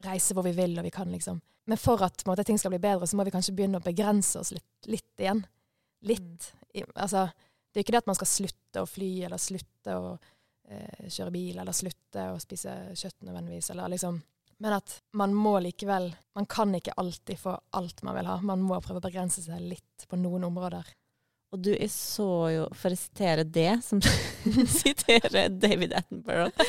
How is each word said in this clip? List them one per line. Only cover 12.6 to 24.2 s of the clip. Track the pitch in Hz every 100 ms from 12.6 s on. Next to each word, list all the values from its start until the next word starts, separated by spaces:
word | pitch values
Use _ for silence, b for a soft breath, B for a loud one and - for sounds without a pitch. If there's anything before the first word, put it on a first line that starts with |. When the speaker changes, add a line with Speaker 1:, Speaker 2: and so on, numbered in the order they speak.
| 190 185 185
Speaker 1:
kjøtt | 175 190 -
nødvendigvis, | 185 175 170 170 -
eller | 175 185
liksom, | 180 180 170 - _ _ -
men | 214
at | 202 - - _
man | 208 196
må | 202 214 202
likevel, | 175 - 202 190 180 - _ 202
man | 202
kan | - 202
ikke | 180 - -
alltid | 180 165 - 185
få | 190 - _
alt | - 175 -
man | 190 190
vil | 180
ha. | 185
Man | 202 185
må | 190 180
prøve | - 180
å | 185
begrense | 185 180 - 165
seg | 175
litt | 175 185 - - -
på | 180
noen | 180 180
områder. | 175 175 180 175 - - _ _ _ _ -
Speaker 2:
Og | 190
du, | 196 202
jeg | 208
så | - - - 196 175 165 160
jo, | -
for | - 185
å | 180
sitere | - - 185 156
det, | 160 165 165 233
som | - 202
<laughs> | - -